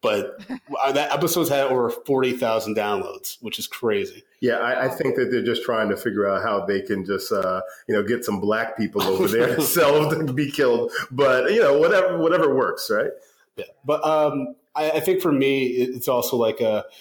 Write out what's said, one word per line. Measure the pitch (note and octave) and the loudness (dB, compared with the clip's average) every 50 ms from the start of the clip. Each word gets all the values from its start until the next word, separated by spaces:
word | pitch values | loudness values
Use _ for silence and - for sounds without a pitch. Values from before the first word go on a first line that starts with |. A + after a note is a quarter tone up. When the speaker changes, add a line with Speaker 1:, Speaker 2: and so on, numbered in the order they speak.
Speaker 1:
but | - A2 G#2+ G2+ F#2 - - - - - | -2 0 0 0 -2 -4 -8 -12 -14 -12
Speaker 2:
<laughs> | C4 - - - C#3+ - | -12 -12 -12 -8 -4 -2
Speaker 1:
uh, | C3+ C#3 | 0 0
that | C3+ C#3+ D3 C#3+ | 0 0 0 0
episode's | C#3+ D3 E3+ D#3+ E3+ F3 D#3 C#3 | 0 0 0 0 0 0 0 2
had | C#3+ C#3 C#3 | 2 2 2
over | C3 C3 B2+ A#2+ A2+ | 2 2 2 0 0
forty | A#2 - - - C#3 C3 B2+ B2+ | -2 -4 -4 -2 0 2 2 0
thousand | B2 B2 B2 A2+ A2+ A2+ A2 G#2+ G#2+ | 0 0 0 0 0 0 -2 -2 -2
downloads, | G#2+ G#2 G#2 G#2 G2 G2 F#2+ F#2+ - - - - - | -2 -2 0 -2 -2 -4 -6 -10 -12 -12 -12 -12 -12
which | A#2 G#2+ - - | -10 -10 -8 -8
is | G#2+ - | -8 -10
crazy. | - - B2 A2+ G#2 G2+ - - - A2 - _ _ - | -8 -4 -2 0 0 0 -2 -4 -8 -16 -20 _ _ -4
Speaker 3:
Yeah, | B2+ A#2+ A2+ | -2 0 0
I, | - A#2 A#2+ B2+ B2+ C3 | 0 0 -2 0 0 -2
I | B2+ | -2
think | - - B2+ C3 - | -2 -2 -2 0 0
that | B2+ B2 - | 0 0 0
they're | B2+ A#2 - | 0 0 0
just | A#2+ A2+ - | 0 -2 -2
trying | - - A2+ A2 G#2+ G2+ | -2 -2 0 0 0 0
to | G2+ | -2
figure | - - A#2 G2 G#2 G2+ | -2 -2 -2 0 0 0
out | G2 G2 F#2 | 0 0 0
how | - A#2 G#2 G2 G2 | 0 -2 -2 -2 0
they | G2+ G2+ F#2+ | -2 -2 -2
can | - - G#2 G2 F#2 | -2 -2 -4 -4 -2
just, | G2 G2+ F#2+ - - | -2 -4 -4 -2 -2
uh, | G#2+ G2 F#2 F#2 F#2 F#2 - - - - - - | -2 0 0 0 -2 -4 -6 -8 -14 -12 -4 -2
you | A2 | 0
know, | G#2 | 0
get | G2+ G#2+ A#2+ A#2+ - | 0 0 -2 -2 -2
some | G#2+ G2+ F#2 | -4 -4 -2
black | G2 G#2 G#2+ A2 G#2+ F#2+ - | 0 0 0 0 -2 -4 -4
people | - G#2 G2+ - G2+ | -4 -4 -4 -2 -2
over | F#2 F#2+ F#2+ F#2+ F#2+ G2 | 0 0 0 0 0 2
there | G#2+ A#2 A#2+ - - | 2 2 2 2 0
Speaker 1:
<laughs> | |
Speaker 3:
to | D#3+ | 0
sell | C#3+ - - E3+ D3+ C#3+ D3 D3+ D3+ D3+ | 0 2 2 4 4 4 4 4 2 2
to | D#3 D#3 D#3 C3+ | 0 -2 -2 -2
be | B2+ C#3+ D3 C#3 | -2 -2 -4 -2
killed. | - D3+ C#3 B2 A#2+ A#2 A#2+ - - - - - | 0 0 2 2 2 2 0 -2 -4 -6 -8 -4
But, | B2+ C3 C#3+ C3 B2+ - - F3 | 0 2 4 4 4 4 2 2
you | G#3 A#3 | 2 4
know, | A3 C#3 C#3 D3 | 4 4 4 4
whatever, | D#3+ F3+ G#3 F#3 F#3 F#3 F3 E3+ | 4 4 4 4 2 2 0 0
whatever | D#3+ E3 F3 F3 E3 C#3+ C3 | 2 2 2 4 4 2 2
works, | C3 A2+ F2+ - - - - | 2 2 0 -2 -4 -4 -2
right? | G#2+ G#2+ C#3 - - - - _ _ _ _ _ _ | 0 0 -2 -2 -6 -10 -16 _ _ _ _ _ _
Speaker 1:
Yeah, | - - - - _ - | -14 -14 -14 -16 _ -4
but, | C3+ D3+ D3+ D3 | -2 -2 0 0
um, | D3+ D#3 D3+ D3+ D3 C#3 C#3 C3 - - _ _ _ - | 0 2 2 2 2 0 -2 -6 -8 -10 _ _ _ -6
I, | D3+ D3+ D#3 | -2 -2 0
I | D#3 D#3 | 0 0
think | - F#3 F#3 F#3 | 0 0 2 2
for | - E3+ | 2 2
me, | C#3+ C3 C3+ C#3 C#3 C3+ C3 | 2 2 2 2 2 2 0
it, | B2 B2 B2+ B2 B2+ B2+ | 0 0 0 -2 -2 -2
it's | B2 - - | -4 -2 0
also, | B2+ A#2+ A2+ - C3+ | 0 0 0 0 0
like, | A#2 A2+ A2 G#2+ - | 0 2 0 0 0
uh, | A#2 A2 G#2+ G#2 - - - - | 0 0 0 0 -4 -8 -14 -20